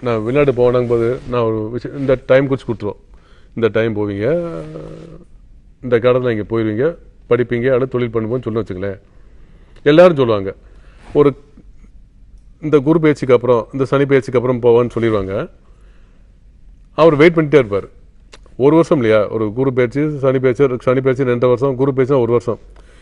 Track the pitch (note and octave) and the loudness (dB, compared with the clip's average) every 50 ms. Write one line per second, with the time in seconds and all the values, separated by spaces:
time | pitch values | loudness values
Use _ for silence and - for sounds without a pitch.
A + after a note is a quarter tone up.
0 | B2 B2 A#2 A2 G#2+ A#2 C3 D3 D3 C#3 B2 B2 B2 B2 A#2+ B2+ B2 A#2 A#2+ A#2 | -6 -4 -4 -2 -2 -2 0 2 2 2 2 2 2 2 2 0 0 0 0 0
1 | A#2 A#2 B2+ - - - B2 B2 A#2 A2+ A2 A2 G#2+ A2 A#2+ A#2+ - C#3 - C#3+ | 0 -2 -4 -6 -8 -6 -4 -2 -2 -2 -2 -4 -6 -8 -8 -10 -10 -10 -10 -6
2 | C3+ C3 C3 B2 - - C3 C3+ C#3+ C3 C3+ B2+ - - A2 F#2+ G#2 G2+ - - | -2 -2 -2 -2 0 2 2 2 2 0 -2 -4 -4 -8 -8 -6 -6 -10 -10 -10
3 | - _ - - - _ - - - - - - A#2 A2 G2+ A2 A2+ A#2 G#2+ G#2 | -18 _ -20 -20 -20 _ -20 -20 -20 -16 -6 -2 -2 0 0 0 -2 -2 -2 -4
4 | G#2 G#2 G2+ G2 G#2 B2+ E3 F3 E3+ E3+ E3 D#3+ D#3 D#3 D#3 - - D#3+ D#3+ D#3+ | -4 -6 -4 -4 -2 -2 -2 -4 -4 -8 -10 -12 -12 -14 -14 -16 -16 -16 -18 -18
5 | D#3+ E3 - - - - - - - - - - - - - _ - B2 A#2+ A#2 | -20 -20 -20 -20 -20 -20 -20 -20 -20 -20 -20 -20 -20 -20 -20 _ -2 0 0 2
6 | A2+ B2+ B2 B2+ B2+ B2 A2+ G#2 G2 F2 A2+ A2+ A2 A2 G#2+ A2 C3+ E3 E3+ - | 2 2 0 2 0 -2 -2 -4 -4 -4 -4 -2 -2 -2 -2 -2 -2 -2 -4 -6
7 | - - - - - - A#2+ A#2+ A#2+ A2+ B2 A#2 A#2 C3+ C3 A#2+ C3 C3 - B2 | -14 -20 -20 -20 -4 -2 0 0 0 -2 -2 -2 0 0 0 0 0 -2 -2 -4
8 | B2 A#2 A2 A2+ A2 G#2+ A#2+ C3 A#2+ A2+ G#2+ A#2 G2+ - F#2+ F#2 F#2+ G2+ F#2+ - | -4 -2 -4 -4 -4 -4 -6 -6 -6 -6 -6 -6 -6 -6 -8 -8 -8 -10 -10 -12
9 | - _ _ - - - - - - - - - - - - - - D3 D3+ E3 | -16 _ _ -20 -20 -20 -20 -20 -20 -20 -20 -20 -20 -20 -20 -4 0 2 6 6
10 | F3+ F#3 E3 C3+ C3 A#2 A2 G2+ F#2+ G2 - - - - - - - - - - | 6 6 6 2 0 0 0 -2 -4 -8 -10 -12 -18 -20 -20 -20 -20 -20 -20 -20
11 | - - - D3+ C#3+ C#3+ C3+ - - - - - - - - - - - - - | -20 -4 -2 0 0 0 0 -4 -10 -20 -20 -20 -20 -20 -20 -20 -20 -20 -20 -20
12 | - - _ - - - - - - - - _ E3+ D3+ D3 D3 B2+ D3 D#3+ E3+ | -20 -20 _ -20 -20 -20 -20 -20 -20 -20 -20 _ -4 0 2 2 2 2 2 2
13 | D#3 D3+ C#3+ - - B2+ B2 A#2 A2+ B2+ B2 A#2 G#2 - - C3+ C3+ - C#3+ C3+ | 2 2 0 0 2 2 2 2 4 2 2 2 0 -4 -4 -4 -2 0 0 0
14 | C#3 C3+ C3+ C3+ - - B2 B2 A2+ B2+ B2+ A#2+ A#2 A#2+ A#2 A#2+ B2 A#2 - A#2 | 2 2 2 0 0 0 -2 -2 0 0 -2 0 2 4 4 4 2 0 -2 -2
15 | A2+ A2+ G#2+ G2+ F#2+ F#2+ G2 A2+ E3 - - - _ _ - - - - - - | 0 0 0 -2 -2 -4 -6 -6 -8 -8 -14 -20 _ _ -20 -20 -20 -20 -20 -20
16 | - - _ - - - _ _ _ - - - - - - - - - _ - | -20 -20 _ -20 -20 -20 _ _ _ -20 -20 -20 -20 -20 -20 -20 -20 -12 _ 4
17 | D#3 E3 D3+ C3+ D3+ F3 E3 E3 D#3 D3 C#3+ C#3+ B2 G2+ G2 F#2+ F2+ - - - | 4 4 6 6 4 4 4 2 0 2 2 2 2 2 -2 -4 -6 -8 -14 -20
18 | - - _ - - - - - - - - - B2 C#3+ D#3 E3 D#3+ - F3 C#3+ | -20 -20 _ -20 -20 -20 -20 -20 -20 -20 -6 0 2 4 4 4 2 2 2 0
19 | A#2 G#2+ G#2+ G#2+ G2+ F#2+ A2 A2+ A2 G#2+ G#2 B2 C3+ C3+ B2 B2 B2 A#2 A2+ C#3 | 2 2 2 2 2 0 -2 -4 -4 -4 -4 -2 -2 -2 0 0 -2 -2 -2 -4
20 | D3+ D#3 D3+ C3+ C3 C3+ C3 C3 B2+ C3 A#2+ - C#3+ C3 B2+ A#2 - C3 B2+ B2+ | -4 -4 -4 -2 -2 0 0 2 0 0 2 2 2 0 0 -2 -2 0 0 2
21 | B2+ C3+ B2+ A#2+ C#3 B2 A#2+ A#2+ B2 B2+ B2 A2 C3 C#3 C3 A#2+ C3+ C#3+ C3 C3+ | 0 0 0 0 0 -2 0 0 2 2 2 2 0 -2 0 0 -2 0 0 0
22 | C3 A#2+ C#3+ C3 A#2 A2+ A#2+ A#2 - A#2+ G#2 - - - - - - - - - | 0 2 2 0 2 2 0 0 0 -2 -6 -8 -10 -18 -20 -20 -20 -20 -20 -20